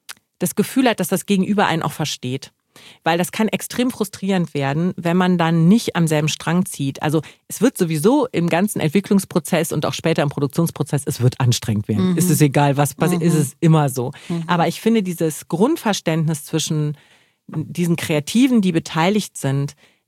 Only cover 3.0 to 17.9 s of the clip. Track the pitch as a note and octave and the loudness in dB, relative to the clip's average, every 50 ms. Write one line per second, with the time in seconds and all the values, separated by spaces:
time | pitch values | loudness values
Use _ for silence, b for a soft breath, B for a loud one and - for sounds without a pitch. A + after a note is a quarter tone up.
3 | _ E3 E3 E3+ F3+ - - - A3 G#3+ - F#3+ - - - - B3 C4 A#3+ - | _ 0 0 0 0 -2 -2 -2 -2 0 -2 -4 -6 -6 -4 -2 -2 -2 -2 -4
4 | A3 - - - - F#3+ G3+ F#3 F3 D3+ - D3 C#3 C3+ C#3 D#3 E3+ F#3 E3+ - | -6 -6 -6 -6 -4 -2 0 0 0 -2 -2 -4 -2 -2 -2 0 -2 -2 -2 -4
5 | E3+ E3+ E3+ F#3 F#3 F3+ F3+ F3 E3+ D#3+ E3 E3 D#3+ E3+ G3+ A#3 - - - F3 | -2 0 2 2 2 2 2 2 2 2 4 4 6 6 6 4 4 0 0 0
6 | E3+ D#3 D#3 D3+ D3+ D#3 - - - - E3 F3+ F#3+ - - - C#3+ C3+ C3 - | 0 2 2 2 0 0 -2 -4 -4 -2 0 0 0 -2 -4 -6 -4 -4 -4 -4
7 | - D#3 C#3+ D#3+ D3 B B B B - - - F#3+ C4 - - F#3 D#3+ D#3+ D#3 | -2 0 0 0 -2 B B B B -16 -4 0 0 0 2 0 -2 -2 0 0
8 | D3 G#3 B3+ D4+ C4+ - - - E3+ E3+ D#3+ D#3+ F#3+ G#3 - - - D#3 - G#3 | 2 2 4 2 2 0 -2 -2 0 0 2 2 0 0 -2 -2 -2 0 0 0
9 | G3 - G#3 G3 F#3+ - - F3+ - - - E3+ E3 - - D#3 C#3 - - - | 0 2 2 0 0 0 -2 -2 -2 0 0 0 0 0 -2 -2 -2 -4 -4 -2
10 | - E3 E3 - D#3 C#3+ - - C#3+ C#3 - - E3+ D#3 - - D3 - - C#3+ | -2 0 0 2 0 0 -2 -2 -4 -2 0 0 0 0 -2 -4 -4 -2 -2 -4
11 | - - - - A#2 B2 - - C#3 A#2+ A#2+ - - - G#2+ G#2 G#2+ - A2+ G#2 | -4 -4 -2 0 0 0 2 2 2 2 2 0 0 -2 -2 -2 -2 0 0 0
12 | F#3 F#3 F3+ D#3+ E3 F3+ D#3+ C3 D3+ D3 C3 D#3 C#3+ C#3+ C#3 C3+ - C#3 - - | 2 2 2 2 2 2 2 4 4 4 4 4 2 2 2 2 0 -2 -2 -2
13 | E3 E3 F3+ F3 D#3 F3 D#3 D#3 D3 C3 - _ - E3 D#3+ D#3 D3+ C#3+ B2+ C3 | -2 0 0 0 2 2 2 2 0 -2 -2 _ 4 4 4 4 4 2 0 -4
14 | A#2+ C3 C#3+ B B B F3 E3+ E3 E3 F3+ E3+ E3 D#3+ E3+ - - A3 A3+ A3+ | -6 -6 -8 B B B -6 -6 -4 -2 0 0 0 0 -2 -2 0 0 2 2
15 | G3 F#3 F3 E3 E3+ D#3+ D3+ - - - - E3 G3 C4 E4 E4 - A3 G3 - | 0 -2 -2 -2 -2 -2 -2 -4 -8 -6 -2 0 2 2 2 0 0 -2 -2 -2
16 | - - D#3+ D#3+ D#3+ D3+ E3 C#3+ - - - D#3+ D3+ - E3 D3+ D3+ D3 D3 b | -2 -2 0 0 0 0 -2 -4 -4 -4 -4 -4 -2 -2 -2 -2 -2 -2 -4 b
17 | b b b b b b b b _ - - D#3 D#3 A2+ D3 - F3 E3+ | b b b b b b b b _ -10 -8 -8 -8 -6 -4 -2 0 0